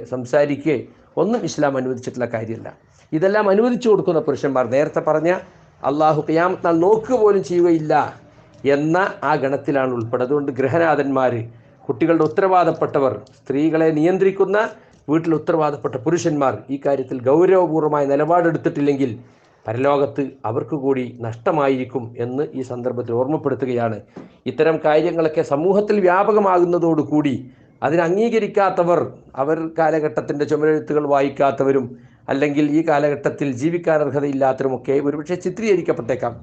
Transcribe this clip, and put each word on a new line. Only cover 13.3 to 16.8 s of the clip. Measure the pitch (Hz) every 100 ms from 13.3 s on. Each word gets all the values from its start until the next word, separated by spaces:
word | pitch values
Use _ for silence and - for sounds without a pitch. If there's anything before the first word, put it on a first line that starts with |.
| _
സ്ത്രീകളെ | - 135 156 160 160
നിയന്ത്രിക്കുന്ന | 151 165 185 196 190 185 208 220 - - _ -
വീട്ടിൽ | 160 165 151
ഉത്തരവാദപ്പെട്ട | 165 160 151 143 131 110
പുരുഷന്മാർ | 151 170 170 147 131 101 -
ഈ |
കാര്യത്തിൽ | 135